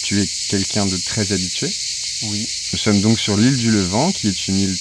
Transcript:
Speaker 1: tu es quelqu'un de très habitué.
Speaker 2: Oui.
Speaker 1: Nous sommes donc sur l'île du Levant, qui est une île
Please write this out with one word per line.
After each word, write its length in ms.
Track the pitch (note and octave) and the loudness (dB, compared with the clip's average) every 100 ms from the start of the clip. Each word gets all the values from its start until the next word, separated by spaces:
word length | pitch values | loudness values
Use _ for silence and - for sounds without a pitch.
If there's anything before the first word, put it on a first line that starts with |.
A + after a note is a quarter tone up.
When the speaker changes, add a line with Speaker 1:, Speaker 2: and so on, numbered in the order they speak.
Speaker 1:
tu 180 | - G2+ | 0 0
es 60 | F#2+ - - | 0 -2 -2
quelqu'un 360 | G2+ F#2+ - G2+ | -2 -2 0 0
de 120 | F#2 | -2
très 340 | - - G2+ | -4 -2 0
habitué. 380 | G2 F2+ - D#3 G3+ - - - - | 0 -2 -4 -4 -4 -6 -6 -6 -6
Speaker 2:
Oui. 240 | G#3+ - - - - | -6 -4 -6 -6 -6
Speaker 1:
Nous 80 | - | -2
sommes 220 | - G2+ | 2 4
donc 180 | G2+ A2+ | 4 2
sur 180 | - G2+ | 2 4
l'île 200 | A#2 C3+ | 4 4
du 140 | A#2 | 4
Levant, 400 | G#2+ F#2 G2+ D#3+ | 2 2 2 0
qui 160 | G3 G#2+ | 0 0
est 200 | F#2 - | -2 -2
une 120 | G2 | 0
île 180 | G2 F#2 | 0 -2